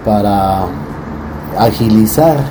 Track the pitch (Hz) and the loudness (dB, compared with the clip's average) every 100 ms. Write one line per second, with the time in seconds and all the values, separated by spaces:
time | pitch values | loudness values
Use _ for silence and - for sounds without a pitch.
0 | 113 104 101 98 95 95 92 73 73 - | 0 0 2 0 0 -2 -4 -6 -10 -12
1 | - - - - - 90 113 - 113 110 | -12 -12 -10 -12 -8 0 0 2 2 4
2 | 110 - 165 147 139 | 4 4 4 2 -2